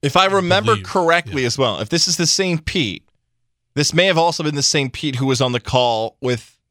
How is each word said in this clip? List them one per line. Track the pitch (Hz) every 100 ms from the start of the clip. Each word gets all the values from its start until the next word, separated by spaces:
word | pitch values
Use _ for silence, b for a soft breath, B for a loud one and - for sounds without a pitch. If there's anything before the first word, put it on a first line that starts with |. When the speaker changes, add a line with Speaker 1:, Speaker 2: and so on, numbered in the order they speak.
Speaker 1:
If | 143 180
I | 190
remember | 196 180 185 208
Speaker 2:
believe. | 208 92
Speaker 1:
correctly | 196 165 170 139 143
Speaker 2:
Yeah. | 123
Speaker 1:
as | 117
well, | 127 87
if | 107
this | 170 185
is | 170
the | 165
same | - 190 165
Pete, | - 190 117 90 _ _ _ _ _ _ _
this | 135 147
may | 156 190
have | 165
also | 170 160
been | 151 147
the |
same | 135 156 135
Pete | - 151 127
who | 135
was | 127
on | 127
the | 123
call | - 131 123 113 110 _
with | 127 120 - _ _